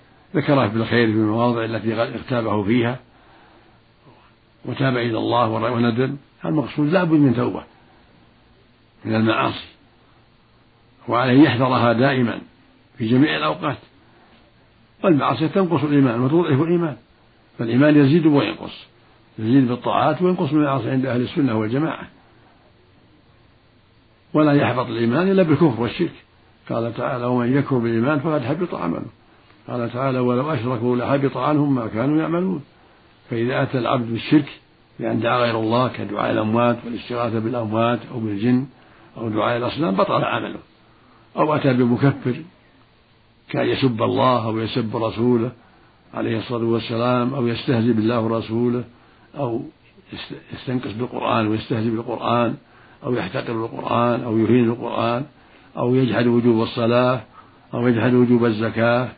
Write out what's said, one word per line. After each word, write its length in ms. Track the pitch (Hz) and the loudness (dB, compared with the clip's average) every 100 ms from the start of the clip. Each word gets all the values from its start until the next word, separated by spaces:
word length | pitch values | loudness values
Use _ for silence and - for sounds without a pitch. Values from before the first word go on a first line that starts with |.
| _ _ _ - | _ _ _ -2
ذكره 320 | 143 139 107 | 2 2 2
بالخير 400 | 113 110 120 113 | 0 0 2 2
في 60 | |
المواضع 520 | 107 107 113 120 117 113 | 2 2 2 0 0 -2
التي 280 | 110 110 | -4 -4
اغتابه 680 | 110 123 107 - 123 110 104 | -2 -4 -6 -6 -4 -2 -2
فيها 360 | 98 123 117 123 - _ _ - - - _ _ _ _ - - _ _ _ _ 127 | 0 2 0 -4 -12 _ _ -20 -20 -20 _ _ _ _ -20 -20 _ _ _ _ -10
وتاب 320 | 117 135 123 | -4 -2 0
إلى 200 | 120 107 | -2 -2
الله 320 | 110 117 117 | 0 0 2
ور-، 220 | 110 113 | 0 -2
وندم. 440 | 117 120 113 131 139 - _ 165 | 0 0 0 -2 -4 -14 _ -4
المقصود 420 | 156 113 - 147 | -2 -2 -2 0
لا 140 | 180 | 2
بد 160 | 175 156 | 2 4
من 160 | 139 117 | 4 4
توبة 280 | 120 90 - _ _ _ _ _ _ _ _ _ _ _ _ _ 107 | -2 -4 -12 _ _ _ _ _ _ _ _ _ _ _ _ _ -4
من 100 | 110 | 0
المعاصي، 520 | 113 139 131 - - - _ _ _ _ _ _ _ _ _ _ _ _ - | 2 0 -2 -6 -14 -20 _ _ _ _ _ _ _ _ _ _ _ _ -4
وعليه 360 | 117 127 127 | 0 4 6
يحذرها 500 | 151 113 131 123 117 | 6 4 0 2 2
دائما 480 | 113 135 131 117 92 - _ _ _ _ - | 2 2 2 -2 -4 -12 _ _ _ _ -6
في 100 | 113 | 0
جميع 300 | 127 151 156 | 4 4 2
الأوقات، 400 | 156 160 160 113 - _ _ _ _ _ _ _ _ _ _ _ | -4 -4 -6 -8 -12 _ _ _ _ _ _ _ _ _ _ _
والمعاصي 440 | - 147 123 123 156 | 2 2 2 0 0
تنقص 360 | 196 180 160 | 0 0 0
الإيمان 380 | 147 147 135 113 | 2 4 4 2
وتضعف 400 | 131 165 165 135 | 2 2 2 2
الإيمان، 340 | 160 175 165 120 _ _ _ _ _ - | 2 0 -2 -6 _ _ _ _ _ -8
فالإيمان 380 | 117 120 147 147 | 0 4 6 6
يزيد 280 | 135 165 156 | 6 6 4
وينقص، 640 | 143 101 87 - - - _ _ _ _ - | 4 2 -4 -12 -16 -20 _ _ _ _ -6
يزيد 280 | 110 135 123 | 2 4 4
بالطاعات 540 | 120 117 104 131 151 | 0 -2 0 2 2
وينقص 280 | 180 185 156 | 0 0 0
بالمعاصي 400 | 151 147 135 113 | 0 0 0 -2
عند 140 | 131 131 | -2 0
أهل 160 | 120 | -2
السنة 380 | 120 - 135 110 | -2 0 0 0
والجماعة، 480 | 107 131 156 - - - _ _ _ _ _ _ _ _ _ _ _ _ _ _ _ _ _ _ _ _ _ | 0 -2 -2 -6 -12 -20 _ _ _ _ _ _ _ _ _ _ _ _ _ _ _ _ _ _ _ _ _
ولا 200 | 151 151 | 0 4
يحبط 320 | 143 110 120 120 | 4 2 0 -4
الإيمان 460 | 113 117 131 190 | -2 0 2 2
إلا 120 | 190 | 2
بالكفر 380 | 175 143 165 110 | 4 4 2 2
والشرك. 420 | 117 - 165 - _ _ _ _ - | -4 -4 -6 -6 _ _ _ _ -8
قال 240 | 120 117 | -4 -4
تعالى: 320 | 117 127 127 120 | -4 -6 -4 -2
"ومن 320 | 123 120 139 | 0 2 0
يكفر 200 | 135 131 | 0 0
بالإيمان 420 | 117 113 117 151 | 0 0 0 0
فقد 240 | 160 151 | 0 -2
حبط 320 | 117 156 175 - | -2 -4 -6 -6
عمله". 300 | - - - - _ _ _ _ - | -6 -6 -8 -16 _ _ _ _ -12
قال 260 | 120 117 | -8 -6
تعالى: 260 | 120 135 127 | -4 -2 0
"ولو 340 | 123 123 147 | 0 0 0
أشركوا 420 | 143 120 123 120 123 | -2 -4 -2 -2 -2
لحبط 420 | 120 139 135 127 | 0 0 0 -2
عنهم 380 | 135 151 143 131 | 0 2 2 0
ما 120 | 110 | -2
كانوا 340 | 107 131 151 | -2 0 0
يعملون". 420 | 160 170 190 165 - _ _ _ _ _ - | 0 -2 -2 -4 -8 _ _ _ _ _ -8
فإذا 340 | 117 120 135 | -4 -2 -2
أتى 140 | 135 131 | -2 -2
العبد 340 | 113 123 117 | 0 -2 -2
بالشرك 480 | 113 - 151 139 - _ _ _ - | -6 2 2 2 -6 _ _ _ -10
بأن 200 | 117 117 | -4 -2
دعا 180 | 113 123 | 0 2
غير 220 | 120 113 | 0 0
الله 280 | 110 117 127 | 0 0 0
كدعاء 440 | 113 104 104 117 | -2 -8 -4 -2
الأموات 460 | 113 107 117 120 117 117 | 0 0 2 2 0 -4
والاستغاثة 540 | 110 - 120 120 113 | -10 -8 -4 -2 -2
بالأموات 600 | 110 123 107 110 117 120 - | -2 -4 -2 0 2 0 -4
أو 80 | 123 | -8
بالجن 460 | 110 101 117 123 139 - - - - - | -6 -2 2 2 0 -10 -20 -20 -20 -10
أو 120 | 117 | -6
دعاء 280 | 107 110 120 | -2 -2 -2
الأصنام 380 | 117 - 170 196 | -4 -2 -2 0
بطل 280 | 202 120 | 0 0
عمله، 360 | - 117 104 98 - _ _ _ _ _ _ - | -2 -4 -6 -12 -16 _ _ _ _ _ _ -2
أو 180 | 156 147 | 0 2
أتى 180 | 143 | 2
بمكفر 640 | 123 123 120 139 139 127 139 170 _ _ _ _ _ _ _ _ _ - | 2 2 2 2 0 -2 -6 -10 _ _ _ _ _ _ _ _ _ -10
كأن 180 | 139 120 | -4 -2
يسب 340 | 117 131 110 | 0 0 0
الله 440 | 110 107 127 123 110 | 0 2 2 0 -2
أو 140 | 110 | -4
يسب 360 | 110 131 113 113 | -4 -4 -4 -4
رسوله 560 | 110 101 123 123 120 127 _ _ _ _ _ | -4 0 2 2 0 -6 _ _ _ _ _
عليه 240 | - 113 113 | -6 -4 -4
الصلاة 260 | 98 120 | -4 -4
والسلام، 680 | 117 113 110 113 123 123 120 | 0 0 -2 -2 0 0 0
أو 140 | 135 120 | -2 -2
يستهزئ 460 | 113 - 120 117 | -2 0 2 2
بالله 260 | 110 107 120 | 2 2 0
ورسوله، 640 | 113 113 107 113 120 120 117 - _ _ _ 143 | 0 -2 -4 -2 0 -2 -6 -14 _ _ _ -8
أو 240 | 131 117 151 - _ _ - | -6 -6 -8 -16 _ _ -18
يست-، 400 | 95 - - - | -16 -14 -16 -16
يستنقص 380 | 110 - 127 120 | -14 -6 -6 -6
بالقرآن 560 | 104 120 120 113 113 107 | -8 -8 -6 -2 0 0
ويستهزئ 420 | 107 - 117 113 | -2 -2 -2 -2
بالقرآن، 640 | 113 120 113 110 117 120 143 - - - - | -4 -6 -6 -2 0 0 -4 -12 -20 -20 -12
أو 100 | 143 | -6
يحتقر 400 | 123 92 131 123 | -4 -4 -6 -6
بالقرآن، 720 | 113 113 135 - 117 120 120 | -6 -6 -8 -4 0 0 0
أو 140 | 123 110 | -2 0
يهين 320 | 107 120 117 | 4 4 4
بالقرآن، 560 | 120 120 107 117 120 143 _ _ - - - | 0 -4 -4 -2 -4 -6 _ _ -20 -12 -4
أو 180 | 123 131 | 0 2
يجحد 320 | 127 104 120 | 2 2 2
وجوب 340 | 120 120 110 | 4 4 2
الصلاة، 600 | 113 - 117 120 127 127 - - - - _ | 0 -2 2 2 2 0 -6 -20 -20 -20 _
أو 140 | 123 123 | -2 2
يجحد 260 | 113 120 | 2 4
وجوب 320 | 123 120 120 117 | 4 6 4 2
الزكاة، 640 | 107 113 104 117 120 123 | 0 -2 0 2 2 -2